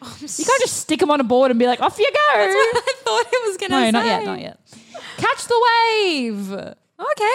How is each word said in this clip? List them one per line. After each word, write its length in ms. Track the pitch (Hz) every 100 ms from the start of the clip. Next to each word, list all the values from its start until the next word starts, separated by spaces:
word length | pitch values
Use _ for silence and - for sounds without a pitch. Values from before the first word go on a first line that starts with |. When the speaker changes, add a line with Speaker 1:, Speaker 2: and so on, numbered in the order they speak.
Speaker 1:
Oh, 20 | 247
I'm 160 | -
Speaker 2:
You 240 | 294 - 359
can't 160 | 523
just 160 | 494 -
stick 240 | - 302
him 80 | 294
on 100 | 294
a 40 |
board 260 | 226 247 269
and 100 | 233
be 60 | 247
like, 160 | 247
"Off 160 | 277 -
you 80 | 539
go." 320 | 587 587 480
Speaker 1:
That's 160 | 392
what 220 | 508 453 480
I 180 | 539 523
thought 220 | 466 440 453
it 140 | 494 440
was 80 | 370
gonna 280 | 196 262 226
Speaker 2:
No, 40 |
not 140 | 233
Speaker 1:
say. 40 | 220
Speaker 2:
yet, 160 | 180 190
not 140 | 185
yet. 200 | - - _ - - 679 - -
Catch 280 | - - -
the 200 | 466 466 466 453
wave. 640 | 440 381 294 233 202 190
Speaker 1:
Okay. 760 | 196 - - _ - 480 587 427